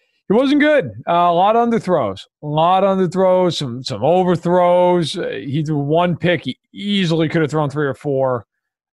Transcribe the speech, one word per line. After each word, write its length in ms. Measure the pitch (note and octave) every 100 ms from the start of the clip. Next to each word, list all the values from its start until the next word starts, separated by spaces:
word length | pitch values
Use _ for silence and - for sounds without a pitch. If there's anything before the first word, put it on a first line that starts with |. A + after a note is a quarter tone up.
| _ _ -
he 60 |
wasn't 260 | G#3 C4+ D4
good. 300 | D4 D4+ C#3+ G2+ -
Uh, 40 |
a 200 | F3 F3
lot 240 | E3+ G3 A3+
of 100 | A#3+
underthrows. 580 | A3+ F#3+ E3+ A2 F#2+ - _
A 40 | D3+
lot 380 | D3+ E3+ F#3
of 140 | G3 F#3+
underthrows, 580 | F#3 F3+ F#3+ F#3 F3+ -
some, 260 | C#3 A#2+
some 220 | C3 G#2+
overthrows. 1120 | B2 F3+ F3+ E3 E3+ F3+ F3 F3+ F3+ F3+ D#3+ F#3+
Uh, 120 | C#3+
he 360 | A2+ C3+ C#3
threw 140 | D3+ D3+
one 360 | C#3+ D#3 F3+
pick. 300 | E3+ F3 E3
He 140 | C3 B2 _
easily 560 | F#3+ G3+ G3+ F3+ D#3+ D#3+
could 100 | E3+
have 100 | D3+
thrown 200 | D3+ D3
three 160 | C#3+ C#3+
or 80 |
four. 500 | C3 D3 C3+ C3 B2 - _ _ _ _